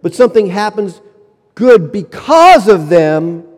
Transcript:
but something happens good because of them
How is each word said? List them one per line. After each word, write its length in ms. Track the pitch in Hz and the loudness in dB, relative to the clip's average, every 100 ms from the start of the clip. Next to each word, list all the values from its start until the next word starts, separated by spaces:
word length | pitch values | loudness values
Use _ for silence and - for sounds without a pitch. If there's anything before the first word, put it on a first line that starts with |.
but 140 | 175 | -10
something 320 | - 247 233 202 | -2 0 0 -2
happens 540 | 190 208 202 202 170 _ _ _ _ _ | -4 -6 -6 -10 -12 _ _ _ _ _
good 380 | - 247 226 151 | -2 2 2 0
because 720 | 208 170 - - 320 349 339 202 | -12 -12 -18 -2 2 4 4 4
of 220 | 196 151 | 0 2
them 580 | 170 156 156 165 170 - | 0 0 -2 -6 -10 -18